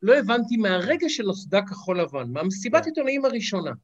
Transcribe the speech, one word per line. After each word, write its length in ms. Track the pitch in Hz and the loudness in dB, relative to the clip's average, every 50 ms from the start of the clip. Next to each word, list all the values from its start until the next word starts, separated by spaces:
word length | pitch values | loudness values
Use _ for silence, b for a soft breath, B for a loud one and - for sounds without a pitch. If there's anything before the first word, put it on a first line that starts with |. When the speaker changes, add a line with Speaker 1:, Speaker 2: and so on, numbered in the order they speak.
Speaker 1:
לא 140 | 190 214 269 | 4 6 6
הבנתי 400 | 294 208 196 233 247 233 233 240 | 6 6 2 0 0 0 0 0
מהרגע 520 | 226 208 190 185 180 180 240 330 339 349 294 | 0 2 2 2 2 2 0 0 0 0 -2
שנוסדה 520 | - - 214 196 196 196 - - 190 202 | -2 -2 -2 -4 -4 -4 -4 0 0 0
כחול 400 | 196 196 185 - - 185 180 180 | 0 0 -12 -10 -4 -4 0 0
לבן, 300 | 165 135 139 135 123 120 | 0 -2 -2 -6 -6 -4
מהמסיבת 520 | 127 151 165 190 190 - - 240 285 330 330 | -4 -2 -2 -2 -4 -4 -2 2 2 2 2
Speaker 2:
כן. 60 | 330 | 2
Speaker 1:
עיתונאים 360 | 311 320 269 262 277 277 269 | -4 -2 0 0 0 2 0
הראשונה, 460 | 254 233 226 - - 202 180 160 143 120 - | 0 0 0 -4 -2 -4 -2 -4 -4 -8 -10